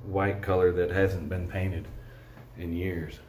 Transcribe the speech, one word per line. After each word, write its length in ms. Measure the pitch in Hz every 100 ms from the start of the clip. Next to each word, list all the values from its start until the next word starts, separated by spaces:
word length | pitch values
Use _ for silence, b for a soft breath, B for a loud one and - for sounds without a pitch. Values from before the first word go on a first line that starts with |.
white 380 | 98 95 98 98
color 320 | 98 92 90
that 180 | 87 87
hasn't 380 | 92 95 92 -
been 180 | 90 87
painted 400 | 95 95 95 - B B B B B B -
in 160 | 87
years. 440 | 85 92 85 78 -